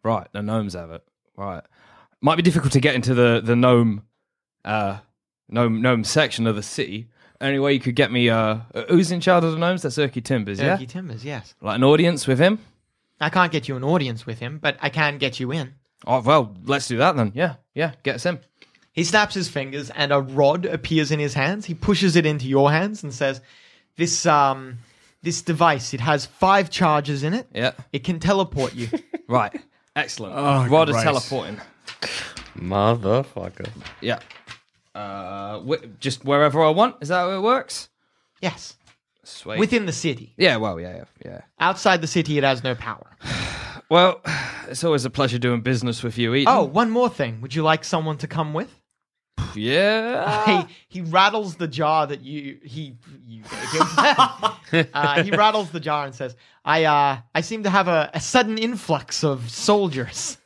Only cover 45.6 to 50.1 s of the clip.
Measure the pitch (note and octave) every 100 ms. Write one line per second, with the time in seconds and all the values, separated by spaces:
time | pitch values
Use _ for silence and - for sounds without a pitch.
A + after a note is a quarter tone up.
45.6 | A#2 B2 B2 A#2 A#2+ A2 A#2 C3+ F3+ B3+
46.6 | C#3+ E3 A#3 A#3 B3 - B2 A2+ B2+ D3
47.6 | D#3 D#3+ - E3 D#3 D3+ D#3 E3 D#3 D3+
48.6 | B3 _ _ _ _ _ _ - - G2
49.6 | A2+ D3 G3+ A3 A3+